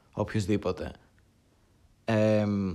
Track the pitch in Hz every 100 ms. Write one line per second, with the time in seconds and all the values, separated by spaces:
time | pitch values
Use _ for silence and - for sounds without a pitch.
0 | _ - 104 110 95 104 - - 76 -
1 | _ _ _ _ _ _ _ _ _ _
2 | - 107 107 107 104 101 95